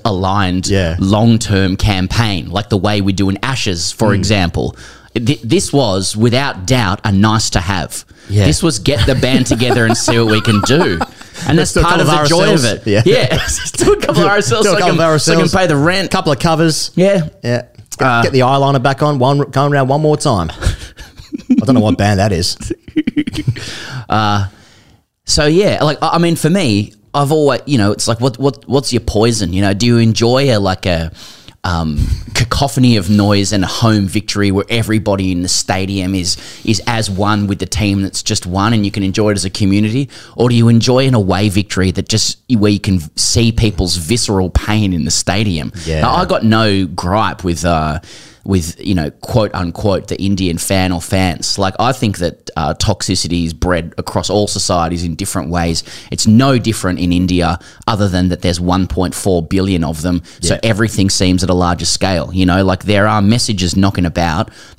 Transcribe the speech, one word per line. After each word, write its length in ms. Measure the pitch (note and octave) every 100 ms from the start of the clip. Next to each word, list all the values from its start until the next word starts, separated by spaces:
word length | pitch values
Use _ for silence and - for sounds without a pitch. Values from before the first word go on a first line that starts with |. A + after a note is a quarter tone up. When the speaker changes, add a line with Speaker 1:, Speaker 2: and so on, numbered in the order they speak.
| A#2
Speaker 1:
aligned, 600 | F#2 F#2+ G2+ F#2+ F2+ F2+
Speaker 2:
Yeah. 300 | G2 F2 E2
Speaker 1:
long-term 800 | F#2+ G#2 A#2 A2+ - G2 F#2+ F#2+
campaign, 720 | - F#2+ F#2 G#2+ A2+ F#2+ D#2+
like 200 | F2 G#2+
the 80 | G#2
way 240 | G2+ G#2
we 100 | G2
do 160 | G2 G2
in 100 | F#2+
Ashes, 500 | B2+ C3 G#2+ F2 -
for 160 | - A2
Speaker 2:
Mm. 20 |
Speaker 1:
example. 640 | G2+ G2 G#2 F2 D#2+ A#1+ - - - -
Th-, 260 | - A2+ D3
this 300 | A2+ E3+ -
was, 420 | C#3+ A#2+ F#2+ F#2 G#2+
without 480 | A#2+ A#2+ C#3 F#2 F#2
doubt, 340 | B2+ G2+ G2+
a 80 | A2+
nice 380 | G2 G#2+ A2 -
to 100 | G#2+
have. 460 | E2+ F#2+ D2+ - - - -
Speaker 2:
Yeah. 160 | G2+ G2+
Speaker 1:
This 160 | D#3
was 160 | E3 A#2
get 260 | A2 D3
the 100 | - B2+
band 280 | B2 C3 B2+
together 380 | A#2 B2 B2
and 100 | A2+
see 240 | A2+ - A#2
what 120 | A2+
we 80 | A2
can 200 | A2+ G#2
do. 360 | - C#3 D#3+ E2+
Speaker 2:
<laughs> 60 | - - - - -
Speaker 1:
And 80 | D#3+
Speaker 2:
Let's 140 | D3+
Speaker 1:
that's 0 |
Speaker 2:
do 80 | F3+
a 20 |
Speaker 1:
part 160 | E3+ F3+
of 60 | C#3+
Speaker 2:
couple 100 | D3+
Speaker 1:
the 40 |
Speaker 2:
of 60 | D3
Speaker 1:
joy 160 | E3
of 60 | - D#3+
Speaker 2:
ourselves. 260 | A#2+ F#2 -
Speaker 1:
it. 40 |
Speaker 2:
Yeah. 120 | G2+
Speaker 1:
Yeah. 220 | D#3+ A#3+ -
<laughs> 20 |
Let's 400 | - - - -
do 200 | - F4
a 40 | G#4
couple 140 | -
of 60 | -
Speaker 2:
Do, 60 | E4+
Speaker 1:
ourselves 380 | G#3 G#3 A3 G#3
Speaker 2:
do 40 |
a 20 |
Speaker 1:
so 40 | F3
I 40 |
Speaker 2:
couple 140 | F3+ E3
Speaker 1:
can, 80 |
Speaker 2:
of 60 | E3
ourselves. 140 | D#3
Speaker 1:
so 80 | - E3 F3 F#3+
I 20 |
can 80 | F3+
pay 60 |
the 20 | C#3+
rent. 340 | D#3 F#3 F#3
Speaker 2:
Couple 200 | F#3+ E3
of 60 | C#3
covers. 540 | E3+ D#3+ E3 D3+ -
Speaker 1:
Yeah. 340 | - F#3+ G3 D#3 -
Speaker 2:
Yeah. 200 | A#2 A#2+ - - - -
Get, 40 | C3
Speaker 1:
Uh, 160 | A#2
Speaker 2:
get 100 | A#2
the 80 | C3+
eyeliner 420 | B2+ C#3 C#3 C#3
back 200 | C3 C3+
on, 160 | D3 C#3+
one, 200 | D3 C#3+
going 340 | C#3+ C3+ C#3+
around 160 | C#3+ C3
one 120 | C#3+
more 160 | D3+ D3+
time. 340 | D3 G#2 D#2+
<laughs> 60 | - - - - - - - - - -
I 140 | B3+
don't 100 | G#2
know 60 | B2
what 180 | G#2+ F2
band 220 | G2+ G2
that 120 | G#2
is. 240 | F2 F2+ - - - -
Speaker 1:
<laughs> 320 | D#4 - D4 - - - - - - - C3 A2+
Uh, 400 | G#2+ G#2 G#2 G2 - - - _ _ _ _
so, 220 | - - D3+
yeah, 360 | E3 G3+ G#2+
like, 160 | D3 C#3+
I, 80 | D#3
I 80 | E3+
mean, 180 | E3+ D#3+
for 140 | D#3
me, 420 | F#3+ D3+ G2+ G#2 _ _
I've 180 | C#3+ C#3
always, 280 | D#3 C#3+ A#2+ -
you 120 | C#3
know, 140 | G2+
it's 160 | - -
like, 120 | A2+
what, 180 | C3 A#2
what, 300 | C3+ - -
what's 240 | C3 B2+
your 80 | A#2
poison? 520 | - G#2+ A#2 A2+ F2+
You 100 | F#2
know, 120 | G2+
do 120 | G2+ A#2+
you 120 | A#2
enjoy 520 | A2+ G#2 A#2 B2+ C#3
a, 40 | A2
like, 280 | G2 F#2 G2
a, 260 | E2 E2 - - - - -
um, 320 | F2+ F2 D#2+ D2 - - -
cacophony 600 | - - - C#3 - B2 A2+
of 120 | F2+
noise 440 | G#2 G2+ G2+ G2
and 100 | G#2
a 60 | F2+
home 380 | - A2+ G#2+ G2
victory 420 | G#2+ - G2+ G2+
where 140 | F#2+ -
everybody 640 | A#2 F#2 G#2+ G2 G2 F#2+
in 120 | F2+
the 60 | F2
stadium 640 | - - F#2+ F#2+ G2 F#2
is, 220 | F#2+ F2+ - - - -
is 160 | G2+ -
as 200 | A#2 G#2
one 380 | F#2 G2+ G#2 G2+
with 140 | G2
the 60 | F2+
team 360 | - G#2+ G2
that's 200 | G2 -
just 240 | - G#2+ F2+
won 260 | F#2 G#2
and 120 | A2+
you 60 | G2+
can 140 | G#2
enjoy 260 | F#2+ F#2 G#2+
it 40 |
as 100 | G2+
a 60 | F#2
community? 600 | - G2+ G2 G#2+ A#2+ C#3 - - -
Or 120 | B2
do 80 | A#2
you 120 | A#2
enjoy 380 | A#2 A#2 B2+ C3+
an 80 |
away 340 | A#2+ F#2+ F#2 G#2+
victory 440 | F#2+ G2 - F#2
that 160 | F2 -
just, 300 | A2 - - -
where 220 | A#2+ G#2+
you 80 | G2+
can 180 | - F#2 D#2 -
see 360 | - - A#2
people's 440 | A2+ G#2+ - F#2 F2+
visceral 540 | D#2+ A#2+ - G2 F#2
pain 420 | - - G#2+ G2+
in 120 | F2
the 60 | D#2
stadium? 600 | - - F#2+ A2 D#2+ B1 -
Speaker 2:
Yeah. 160 | E2 D#2+
Speaker 1:
Now, 140 | A#2 D#3
I 80 | F3+
got 160 | F#3+
no 400 | A2 A2 A2 G2 F#2
gripe 580 | - F2 G#2 G2+ -
with, 200 | F2+ E2
uh, 360 | F2+ D#2+ D#2 D#2 - - - -
with, 400 | - F#2+ D#2+ -
you 120 | - F#2
know, 120 | D2+
quote 460 | - - A#2 G#2
unquote, 540 | - F2 - G#2 F#2 -
the 120 | -
Indian 380 | G2 G2 F#2 E2+
fan 320 | - F#2+ F#2
or 100 | E2+
fans. 600 | - F#2+ F#2 D#2+ - -
Like, 140 | F#2+ -
I 140 | A#2+
think 260 | C3+ A#2 F#2+
that, 320 | F2 - - -
uh, 180 | D2
toxicity 680 | D#2+ - F#2+ - F#2 D#2 F2 E2
is 80 |
bred 400 | D#2 F2+ F2 E2 -
across 300 | - G2 E2
all 180 | G2+ G#2
societies 560 | F#2+ - F2+ E2 E2+
in 100 | F2
different 340 | D#2+ G2 G2 D2
ways. 360 | F2 E2+ E2 - - -
It's 160 | - -
no 320 | A2 C3+ B2+
different 400 | A2 G#2 F#2 F2+
in 140 | F2+
India 480 | F2 F2+ F2 E2+ F2 - - -
other 220 | G#2+ F#2
than 220 | F2+ F#2
that 120 | F2
there's 160 | F2 E2+
one 300 | F2 F2+ F2+
point 260 | - F2+
four 300 | - G2+ F2+
billion 400 | D#2+ F#2+ F#2+ F2+
of 180 | D#2+ D#2+
them. 200 | F2 F2 - -
So 140 | E2+
Speaker 2:
Yeah. 60 | F#2+
Speaker 1:
everything 440 | A2+ G#2 A2 - G2
seems 360 | - F#2 F2+
at 60 | E2+
a 40 |
larger 300 | F2+ F2 F2
scale, 460 | E2 - F#2+ F2 -
you 100 | F#2
know, 200 | F#2 F2+
like, 180 | F#2+ F#2
there 240 | F2 G2+ G#2+
are 160 | G#2+
messages 540 | G2+ A#2 - G2+ F2+ G2
knocking 300 | G2 - F2+
about 440 | E2+ E2+ D#2+ - - -